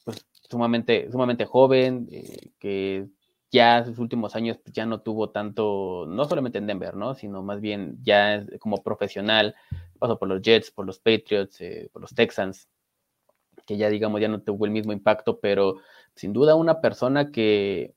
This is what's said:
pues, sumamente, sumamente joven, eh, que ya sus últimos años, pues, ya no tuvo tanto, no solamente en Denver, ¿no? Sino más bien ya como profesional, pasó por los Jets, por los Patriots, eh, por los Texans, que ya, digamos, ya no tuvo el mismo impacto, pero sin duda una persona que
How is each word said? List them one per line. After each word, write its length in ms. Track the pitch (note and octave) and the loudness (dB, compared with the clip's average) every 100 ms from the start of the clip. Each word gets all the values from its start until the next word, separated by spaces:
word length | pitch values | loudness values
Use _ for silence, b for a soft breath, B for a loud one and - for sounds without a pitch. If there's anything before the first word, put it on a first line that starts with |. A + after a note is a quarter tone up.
| - | -14
pues, 200 | A2 _ _ - | -14 _ _ -10
sumamente, 600 | A#2+ A#2 A#2 A2+ A2 - | -2 0 0 0 0 0
sumamente 340 | A#2+ B2+ A#2+ G#2+ | -2 -2 -2 0
joven, 640 | B2 C3 C3 B2+ B2+ - | 4 6 6 2 -2 -8
eh, 400 | - - - - _ | -14 -16 -18 -20 _
que 480 | G2+ G2 G2 F#2+ G2 _ _ _ _ | -8 -4 -4 -6 -8 _ _ _ _
ya 300 | B2 A#2 A#2+ | 4 6 6
sus 160 | A#2+ A2+ | 2 -6
últimos 360 | A#2 A#2+ G#2+ A2+ | -6 -4 -6 -4
años, 200 | A2+ A2+ | -4 -6
pues, 100 | - | -8
ya 120 | - A2+ | -8 -6
no 160 | A2 | -6
tuvo 280 | A2+ A2 G#2 | -6 -4 -4
tanto, 760 | G#2+ G#2 G2+ G#2+ G2 F#2+ F2+ D#2 | -4 -8 -2 -2 -2 -6 -8 -8
no 160 | G2+ | -4
solamente 340 | D3 E3+ B2+ G#2 | -2 -2 -2 -4
en 100 | G#2 | -6
Denver, 280 | F#2 F2 F#2+ | -6 -8 -8
¿no? 200 | A2 C#3 | -8 -8
Sino 280 | G#2 G2 | -12 -12
más 160 | G2 G2+ | -10 -8
bien 380 | G#2 G2+ E2+ C2 | -6 -6 -8 -6
ya 440 | B2 G2+ G#2 G#2 G2+ - | 4 6 6 0 -6 -10
como 220 | G#2+ G2+ | -6 -4
profesional, 720 | - G#2+ G2+ G2+ G#2 A2 G#2 - B B B - | -4 -4 -6 -4 0 2 2 -2 B B B -6
pasó 180 | B2 A2 | -4 -2
por 120 | F#2+ | -2
los 120 | F#2+ | -2
Jets, 300 | A2 A2+ - | 4 4 4
por 140 | - F#2+ | -12 -12
los 140 | F#2+ | -2
Patriots, 600 | A#2 A2 - G#2 F#2+ - | 2 2 0 -2 -2 -8
eh, 300 | F2+ E2 E2 | -14 -14 -16
por 100 | - | -18
los 140 | - - | -12 0
Texans, 540 | A#2 - F#2+ F#2+ _ _ _ _ _ _ _ _ _ - - | 0 0 -6 -8 _ _ _ _ _ _ _ _ _ -20 -10
que 100 | G#2 | -2
ya, 140 | G#2+ | 0
digamos, 320 | G#2+ G#2+ G#2 | 0 0 0
ya 80 | G#2+ | 0
no 120 | G#2+ | -2
tuvo 220 | - G2+ | -4 -2
el 80 | G#2+ | 0
mismo 220 | G#2+ G#2+ | -2 -4
impacto, 480 | G2+ G#2+ G#2+ - - | -2 2 2 0 -2
pero 340 | G#2 G2 G2 F#2+ b b b - | 0 2 2 0 b b b -12
sin 160 | G2 | -6
duda 240 | G#2+ D3+ D#3 | 2 6 6
una 240 | E3 D#3+ | 4 2
persona 500 | A#2 G#2 B2 C#3 D3 | 0 0 0 0 0
que 640 | A#2 A2 G#2 G2 F2+ - | 0 2 4 2 -2 -6